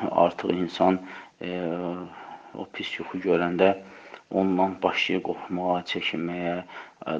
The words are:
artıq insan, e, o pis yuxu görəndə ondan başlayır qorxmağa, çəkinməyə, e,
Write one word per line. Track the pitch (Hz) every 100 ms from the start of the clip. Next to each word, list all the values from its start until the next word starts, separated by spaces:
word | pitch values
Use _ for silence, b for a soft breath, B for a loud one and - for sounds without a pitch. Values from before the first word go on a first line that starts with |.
| 101
artıq | - 87 - 98
insan, | 90 85 - 92 92 B B B -
e, | 90 90 87 85 87 90 87 B B B B
o | - -
pis | - -
yuxu | - 85 92
görəndə | 95 85 87 87 95 98 B B B B B
ondan | 95 95 92 95 90
başlayır | 95 - - 92 85
qorxmağa, | 85 - 90 90 87
çəkinməyə, | - 90 - 82 85 87 85
e, | 90 - - - - - 78